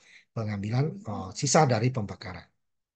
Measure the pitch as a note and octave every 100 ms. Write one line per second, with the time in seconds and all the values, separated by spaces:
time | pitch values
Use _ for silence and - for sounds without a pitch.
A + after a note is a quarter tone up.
0 | - - _ A#2 G#2+ G2+ G#2 A#2+ D#3 G3
1 | - G2+ F#2 - C#3+ E3+ D3 A2 B2+ B2+
2 | G2+ F#2+ F2+ F2 - _ _ _ _